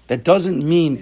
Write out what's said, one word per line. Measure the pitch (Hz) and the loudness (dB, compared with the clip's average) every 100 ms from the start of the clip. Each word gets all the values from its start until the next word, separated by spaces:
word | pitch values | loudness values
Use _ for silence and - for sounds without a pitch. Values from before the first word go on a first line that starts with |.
| - | -8
That | 123 | -4
doesn't | 165 190 180 180 147 | 2 2 0 -4 0
mean | 170 160 131 | 0 0 -2